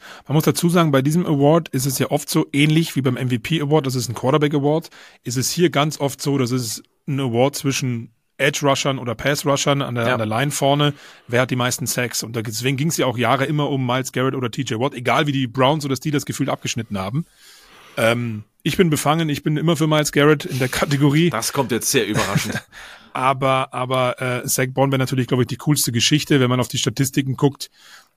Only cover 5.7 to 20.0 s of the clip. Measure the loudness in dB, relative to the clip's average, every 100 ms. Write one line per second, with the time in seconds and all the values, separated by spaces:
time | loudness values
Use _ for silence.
5.7 | 2 0 -2 -4 -4 -2 0 0 -2 -4
6.7 | -8 -14 _ -6 -4 0 2 2 2 -4
7.7 | -2 -2 -4 -8 _ _ _ 0 2 0
8.7 | 2 0 -2 -4 -4 -2 -2 0 0 0
9.7 | 0 -2 -2 -2 0 -2 0 -2 0 2
10.7 | 4 2 0 -12 -20 -4 0 0 0 -2
11.7 | -2 -4 -4 -4 -6 -6 -6 -6 -4 -2
12.7 | 0 -2 0 -2 0 0 2 0 0 0
13.7 | -2 -2 -2 -2 -2 -2 -2 -6 -6 -6
14.7 | -2 -4 -2 0 2 2 0 -2 2 2
15.7 | 2 -2 -4 -2 -4 -4 -4 -2 -2 -4
16.7 | -6 -6 -6 -4 -4 -6 _ -20 -20 -20
17.7 | -20 -14 0 2 2 -2 -8 -12 _ -6
18.7 | 2 2 2 0 0 0 -2 -2 0 0
19.7 | 2 2 2